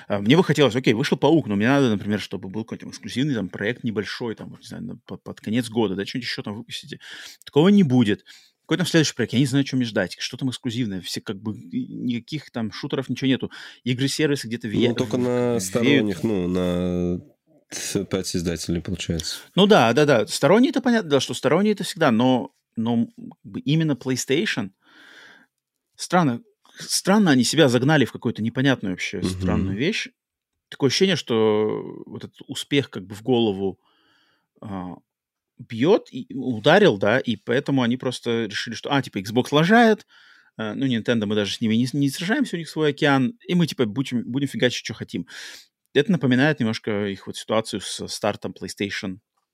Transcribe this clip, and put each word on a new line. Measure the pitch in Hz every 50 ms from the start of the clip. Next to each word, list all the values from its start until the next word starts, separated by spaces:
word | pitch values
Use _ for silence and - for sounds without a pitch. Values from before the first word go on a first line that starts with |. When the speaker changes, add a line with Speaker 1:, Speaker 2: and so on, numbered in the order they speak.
| - -
Speaker 1:
а, | 104 101
мне | 101 107 139
бы | 170 -
хотелось, | - 151 151 143 123 101
окей, | 131 131 - 113
вышел | 107 147 - - 143
Паук, | - 139 165 156 -
но | 110 104
мне | 98 107 120
надо, | 139 143 139 120
например, | 107 98 98 101 107 104
чтобы | - - - 92 - 95
был | 95 107 110
какой-то | - 107 - - -
эксклюзивный | - - - 110 98 117 139 151 135
там | 110 95 90
проект | - - 104 107 123 - -
небольшой, | 117 101 107 98 - - - 127 117 104
там, | - 92 92
вот, | - 82
не | -
знаю, | - 95 87 90
на, | 95 95 - _
под, | - 98 - -
под | 98 95 -
конец | - 104 107 123 123 117
года, | 107 117 110 98 95
да, | 92 98
что-нибудь | - - 127 120 -
ещё | - - 123
там | 110 101
выпустите. | 110 117 - - - - - 139 - - - - - - - - _ _
Такого | - - 143 156 196
не | 208 202 190
будет. | 135 127 127 120 101 101 - - - - - _ _ _ _ _
Какой | - 160 160
там | 180
следующий | - - 165 147 - -
проект? | - 117 104 -
Я | 117
не | 147
знаю, | 131 127 143 135
чё | - -
мне | 131 123
ждать. | 113 101 107 92 87 - -
Что | - - -
там | 123 143 131
эксклюзивное? | 120 - - 127 110 120 120 104 98 92 -
Все | - - -
как | - - 107 98
бы, | 107 110 104 123
и | - 87 - 127 127 - 113
никаких | 113 113 123 120 117 113 - 156 147 - -
там | _ 123 113 104 -
шутеров, | - - 143 - 139 131 -
ничего | 127 - 135 135
нету. | 131 - - 98 - - - - - - _
Игры-сервисы | 120 131 117 135 139 - - 156 151 143 135 -
где-то | 113 113 117 - 110 101
Speaker 2:
Ну, | - 117 123 117
Speaker 1:
ве-, |
Speaker 2:
только | 120 131 110 -
Speaker 1:
в-, | 127
Speaker 2:
на | 123 123 123 123 123 120 120 117 95 95 - 123
Speaker 1:
веют. | 113 131 143 135 110 104
Speaker 2:
сторонних, | 92 - -
ну, | 113 107 92 90
на | 87 90 92 90 90 87 87 90 90 90 90 87 87 90 92 - - _ _ _ _ _ _ _ _
т-, | - - - - - 101 92
пять | - - 95 92 - -
издателей, | 92 82 87 85 82 - - 85 85 -
получается. | - 92 - - - 87 82 82 - - - - - _
Speaker 1:
Ну | - 196
да, | 202 208 175 123 113 117
да, | 143 151
да. | 143 139 110 104
Сторонние | - - - - 139 185 233 254 311
это | - 277
понятно, | - 254 240 220 202 156
да, | 139 135
что | - - 123
сторонние | - - 131 147 175 202 214 208
это | - 185
всегда, | - - 165 165 139
но, | 113 110 123 131 127 120 - - - _ _ _ _
но, | - 110 117 120 117 117
как | - - - - - - _ _
бы, | - 98 -
именно | - 135 147 160 165 156 139
PlayStation, | 117 - 131 131 123 - - 131 160 220 214 - - 110 92 - _ _ _ _ - - - - - - - - - _ _ _ _ _ _ _ _ _ _ _
странно, | _ - - 170 180 170 139 117 117 - _ _ _ _ _ _ -
странно | - - - - - 180 190 220 208 170 139
они | 127 117
себя | - - 143 165 131
загнали | 117 123 120 143 160 147 120
в | - -
какую-то | - - 123 - - 104
непонятную | 113 - 135 131 143 127 - - 98 92
вообще | 90 - - - 95 -
Speaker 2:
Мгм. |
Speaker 1:
странную | 92 92 92 92 90 - - 98 95 95 101
вещь. | 135 180 220 - - 247 - _ _ _ _ _ _ _ _ _ _ _
Такое | - - 143 127
ощущение, | - - 190 196 180
что | - - - 123 110 110 110 107 107 107 107 110 107 92 - - - -
вот | - - 113 -
этот | 104 - _ - -
успех | 143 - - - 147 139 127 -
как | - 117 92
бы | 95 107
в | 98 110
голову, | 127 127 117 117 110 98 95 98 95 87 - _ _ _ _ _ _ _ _ _ _ _ _ _ _ _ _ -
а, | 110 98 95 90 90 - - _ _ _ _ _ _ _ _ _ _ _ _
бьёт | 120 - 120 110 123 165 214 - - - -
и | 131 - - -
ударил, | 139 - 127 123 107 104 143 165 202 208 170 110 95
да, | 107 101 113 131
и | - - 110
поэтому | 98 - - 120 135 143 - 143 135 123
они | 117 123 127
просто | - 131 123 - - 120 117 117 117
решили, | 98 107 - - 120 113
что, | - - 123 143
а, | 139 123
типа, | - - 104
Xbox | 95 107 104 123 120 - 143
лажает, | 147 160 170 220 240 240 220 214 - - _ _ _ - _ _ _ _ _ _ -
э, | 113 107 104
ну, | 110 135
Nintendo, | 131 123 113 110 - 120 117 104
мы | 101 107
даже | 107 104 95 -
с | - -
ними | 110 110
не, | 113 123 131 -
не | 143 139 139
сражаемся, | 139 - 180 180 220 302 254 - -
у | 170
них | 165 -
свой | - 160 156 151
океан, | 147 - 156 147 139 135 131 117 - - _ -
и | 180
мы, | 175 170 139
типа, | - - 127
будем, | 107 98 131 139 - 127 117 - 104
будем | 117 143 143 139
фигачить, | - 113 123 123 - - -
чё | - 117
хотим. | - 104 - - 92 85 - - - - - - - - _ _ _ _ _ _
Это | 123 147 - 185
напоминает | 151 - 127 127 123 135 156 151 -
немножко | 123 110 110 - - 117 107 101 104 101
их | 98 95 - -
вот | 98
ситуацию | - - - 107 110 113 - - 101 -
со | - - - 98 98
стартом | - - - 107 101 - - 98 92 -
PlayStation | 95 92 - - 104 101 - - - 98 92 - _ _ _ _ _ _